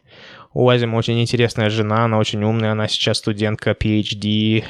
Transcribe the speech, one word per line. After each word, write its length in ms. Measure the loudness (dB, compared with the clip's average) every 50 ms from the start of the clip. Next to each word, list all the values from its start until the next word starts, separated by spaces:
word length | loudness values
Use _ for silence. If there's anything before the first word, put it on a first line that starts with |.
| _ _ -20 -20 -20 -20 -20 -20 -18 _
У 160 | -2 2 2 4
Азима 280 | 4 2 2 0 -2
очень 240 | -2 0 0 0 0
интересная 500 | 0 0 2 0 0 0 0 0 0 0
жена, 340 | 2 0 0 0 2 0 2
она 140 | 2 2 2
очень 260 | 0 0 -2 -2 0
умная, 280 | 0 0 0 0 0
она 140 | -2 -2 -2
сейчас 320 | -2 -2 -2 0 0 -2 -2
студентка 560 | -2 -4 -2 0 0 -2 -2 -2 -2 -2 -2
P 260 | 0 0 0 0 0
H 160 | 0 -2 -6
D, 460 | -6 -4 -2 0 0 2 2 0 0 -2